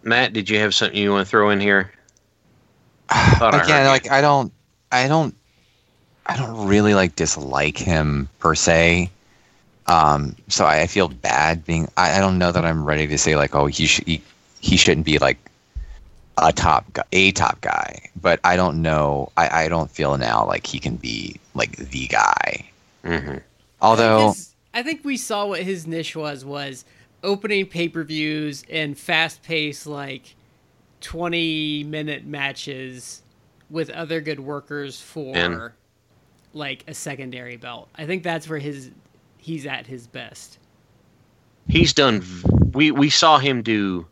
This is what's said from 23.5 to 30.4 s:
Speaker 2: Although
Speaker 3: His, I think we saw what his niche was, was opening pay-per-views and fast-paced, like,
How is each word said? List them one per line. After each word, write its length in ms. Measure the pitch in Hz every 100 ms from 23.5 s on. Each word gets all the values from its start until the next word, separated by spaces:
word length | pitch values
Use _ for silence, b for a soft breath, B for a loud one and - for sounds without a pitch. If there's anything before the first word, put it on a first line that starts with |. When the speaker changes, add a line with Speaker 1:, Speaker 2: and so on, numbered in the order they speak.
| _ _ _
Speaker 2:
Although 480 | 107 113 113 110 107
Speaker 3:
His, 260 | 101 - _ _
I 80 | 233
think 240 | 247 311 277
we 100 | 262
saw 300 | - 208 202
what 160 | 180
his 240 | 185 185 160
niche 300 | 165 156 156
was, 280 | 151 143
was 420 | 135 143 139 127 - b b _
opening 440 | 190 202 208 202 190
pay-per-views 960 | 170 170 160 151 156 151 156 151 143 -
and 280 | 160 151 143
fast-paced, 880 | - 160 160 - - 165 151 143 151
like, 500 | 143 139 135 - _